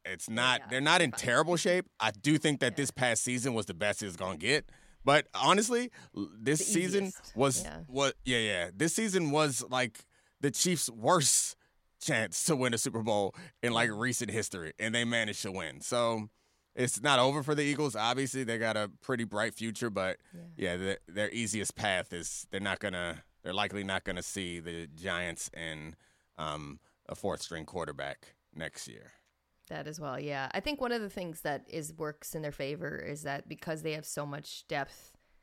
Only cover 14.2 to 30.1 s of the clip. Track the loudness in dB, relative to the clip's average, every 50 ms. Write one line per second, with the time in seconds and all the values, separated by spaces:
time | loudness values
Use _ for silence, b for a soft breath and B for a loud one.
14.2 | -2 -2 -2 -2 -2 -2 -4 -6 -6 -8 -4 -2 -2 0 2 2 2 2 2 2
15.2 | 0 0 -2 -4 -4 -4 -4 -4 -6 -6 -8 -8 -6 -2 2 2 4 4 2 0
16.2 | -4 -8 -12 _ _ _ _ _ _ _ _ 0 0 0 0 2 4 6 6 8
17.2 | 6 6 4 2 0 0 2 2 2 2 2 0 0 -2 0 0 0 2 2 2
18.2 | 0 -2 -2 -4 -2 -2 0 0 0 0 2 0 -2 -2 -6 -10 -4 -2 -2 -2
19.2 | -2 -2 0 0 0 0 -2 -4 -6 -6 -4 -4 -4 -2 0 0 0 -2 -2 -4
20.2 | _ _ -18 -18 -18 -16 -6 -4 -2 -2 0 0 0 -2 -2 -4 -6 -8 -2 -2
21.2 | -2 -2 -2 -4 -2 -2 -2 -2 -2 -4 -4 -2 0 2 2 2 0 -4 -6 -8
22.2 | -6 -6 -8 -10 -10 -8 -6 -4 -2 -2 -2 -2 -2 -4 -2 -2 -4 -4 -6 -8
23.2 | -14 _ _ _ -8 -4 -2 -2 -2 -2 -2 -6 -4 -2 -2 -2 -2 -4 -6 -6
24.2 | -6 -6 -6 -6 -4 -4 -6 -8 -8 -8 -8 -8 -10 -12 -14 -8 -6 -4 -2 -2
25.2 | -4 -4 -6 -8 -10 -10 -10 -10 -8 -8 -8 -10 -12 -14 -14 b b b b b
26.2 | b b _ -8 -6 -6 -6 -6 -8 -12 -14 -16 b b b b _ -12 -12 -6
27.2 | -4 -4 -4 -4 -6 -8 -8 -10 -10 -8 -6 -6 -6 -6 -6 -8 -8 -8 -8 -10
28.2 | -16 -20 _ _ _ _ _ -8 -8 -8 -8 -12 -14 -14 -16 -18 -20 -20 -20 _
29.2 | _ _ _ _ _ _ _ _ _ -12 -12 -10 -10 -10 -10 -10 -8 -8